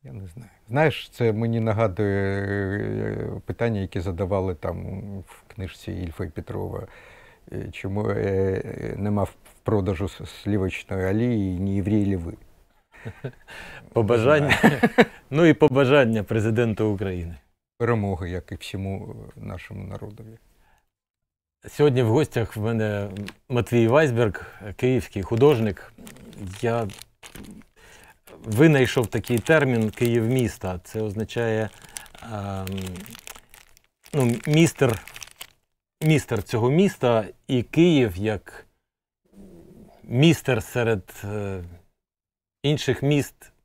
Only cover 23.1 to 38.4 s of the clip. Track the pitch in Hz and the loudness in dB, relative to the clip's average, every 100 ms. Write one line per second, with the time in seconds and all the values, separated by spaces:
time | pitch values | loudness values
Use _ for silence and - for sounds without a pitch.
23.1 | 95 98 - _ 123 - 120 113 135 156 | -8 -12 -14 _ -2 2 2 6 6 4
24.1 | 117 113 - - - 107 98 127 127 - | 2 0 -2 -14 -16 -16 -2 0 0 -2
25.1 | 104 - 113 143 123 110 92 - - - | -8 -4 4 6 6 0 -4 -14 -20 -20
26.1 | - - - 95 95 120 117 107 - - | -20 -20 -14 -14 -4 -2 -2 -4 -10 -20
27.1 | _ - - - - - _ - - - | _ -20 -18 -18 -20 -20 _ -20 -20 -20
28.1 | _ - - 117 107 160 143 123 - 113 | _ -20 -16 -4 6 6 6 4 2 -2
29.1 | 117 - 120 98 160 139 120 107 - 120 | -4 -2 -2 4 4 4 2 0 0 0
30.1 | 117 110 131 113 - 98 90 - 110 107 | 2 2 0 0 -4 -8 -8 -8 -6 -6
31.1 | 101 107 123 117 110 107 - - - - | -4 -6 -4 -2 -2 -4 -8 -18 -16 -16
32.1 | - 117 107 101 95 95 95 92 90 101 | -20 -12 -8 -8 -8 -8 -8 -8 -12 -16
33.1 | - - - _ - - _ _ _ - | -18 -20 -20 _ -20 -20 _ _ _ -6
34.1 | 147 123 117 - 151 165 - 127 104 - | 0 2 0 0 4 4 4 0 0 -8
35.1 | - - _ - _ _ _ _ _ 156 | -20 -20 _ -20 _ _ _ _ _ 2
36.1 | 151 - 110 - 117 120 151 196 - 127 | 2 2 -6 -2 0 2 4 2 2 2
37.1 | 113 101 - - 127 113 - 175 151 117 | 2 0 -14 -2 -2 0 4 6 6 2
38.1 | 90 107 101 | 0 -4 -4